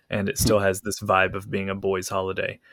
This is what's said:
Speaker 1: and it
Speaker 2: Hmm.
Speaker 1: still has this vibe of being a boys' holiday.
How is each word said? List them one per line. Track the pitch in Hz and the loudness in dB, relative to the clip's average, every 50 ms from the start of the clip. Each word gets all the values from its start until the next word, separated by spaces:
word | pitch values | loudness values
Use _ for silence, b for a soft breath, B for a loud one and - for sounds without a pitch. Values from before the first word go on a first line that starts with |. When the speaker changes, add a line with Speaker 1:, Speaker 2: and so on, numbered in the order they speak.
| B B | B B
Speaker 1:
and | - 104 98 101 | -4 -2 -2 -2
it | 101 - | 0 0
Speaker 2:
Hmm. | - | 2
Speaker 1:
still | 117 110 104 | 4 4 4
has | 101 98 92 98 | 4 4 2 0
this | - 104 95 - | -2 -6 -6 -6
vibe | 107 101 98 95 95 95 92 | 0 2 4 4 4 2 0
of | 98 95 - | -4 -8 -4
being | 101 98 98 98 | -4 -4 -2 -2
a | 98 | -4
boys' | 101 98 98 95 92 92 - | -2 -2 0 0 0 -2 -2
holiday. | 104 95 95 95 95 - - - - - b b | -4 -2 -2 -2 -4 -4 -4 -6 -6 -10 b b